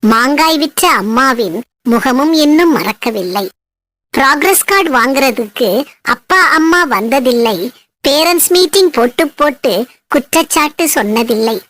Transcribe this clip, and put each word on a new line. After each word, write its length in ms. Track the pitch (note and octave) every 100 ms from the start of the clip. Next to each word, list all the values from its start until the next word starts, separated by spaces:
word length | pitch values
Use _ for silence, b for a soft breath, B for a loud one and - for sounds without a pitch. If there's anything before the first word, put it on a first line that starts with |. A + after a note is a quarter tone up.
மாங்காய் 560 | G#3+ A3+ B3 C#4+ D#4+ D#4+
விற்ற 200 | D4 - F4+ B3+
அம்மாவின் 580 | G3 A3 C4+ A#3+ G#3 E3+ B3 _ -
முகமும் 400 | A#3 C4 B3+ D4 D#4+
இன்னும் 280 | D4 D4+ F4 D4
மறக்கவில்லை. 680 | F3+ G#3+ - A3 F3+ F#3+ F#3+ _ _ _ _ _ _
ப்ராக்ரஸ் 520 | - C4+ D4 E4 G4 -
கார்டு 220 | G4 E4+ B3+
வாங்குறதுக்கு 720 | A#3 C4+ C4+ A#3+ G#3+ - A#3 G3+ D4 B -
அப்பா 240 | - _ F#4 E4+ D#4
அம்மா 220 | D#4+ F4+ E4
வந்ததில்லை. 640 | G#3+ A3 C4+ B3+ A#3+ A#3 G3 G3+ b b _
பேரண்ட்ஸ் 460 | - C#4 D#4+ F4 -
மீட்டிங் 380 | F4+ F#4 G4 F#4 D4
போட்டு 300 | A#3+ B3 D#4+ -
போட்டு 320 | D4 C4+ C4+ F#3 B3 b _
குற்றச்சாட்டு 760 | D4 - D#4 E4 - D4+ D4+ E4
சொன்னதில்லை. 640 | - G#3 A3 A#3 A3 A3 A3 -